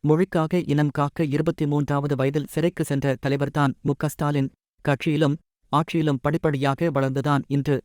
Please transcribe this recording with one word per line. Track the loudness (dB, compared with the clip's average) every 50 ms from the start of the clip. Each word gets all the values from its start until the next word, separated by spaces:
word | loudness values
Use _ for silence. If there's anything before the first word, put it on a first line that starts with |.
| 4
மொழிக்காக, | 2 4 4 2 0 0 -2 -2 0 0 -2 0
இனம் | 0 2 2 2 2 0
காக்க | 0 -4 -2 _ -2 -2
இருபத்தி | -2 0 0 0 -2 -2 -2 -2
மூன்றாவது | 0 0 0 0 0 -2 -2 0 -2 -2
வயதில் | 0 0 0 0 -2 -4 -4 -4
சிறைக்கு | 0 0 0 0 -2 -4
சென்ற | -2 -2 -2 0 0 -2 -2 -2
தலைவர்தான் | -2 0 0 -2 -2 0 0 0 0 0 _
மு | _ -4 -2
க | _ -2
ஸ்டாலின். | -6 -4 -2 -2 0 0 0 -2 -2 _ _ _ _ _ _ _
கட்சியிலும் | -2 -2 0 0 -2 0 2 2 2 0 -2 _ _ _ _ _ _
ஆட்சியிலும் | 0 0 0 0 -2 0 0 2 0 0
படிப்படியாக | 0 -2 -2 0 0 0 0 0 0 0 0 0 0 0 2
வளர்ந்துதான் | 0 0 0 0 -2 0 2 0 0 0
இன்று | _ -2 -2 2 2 0 0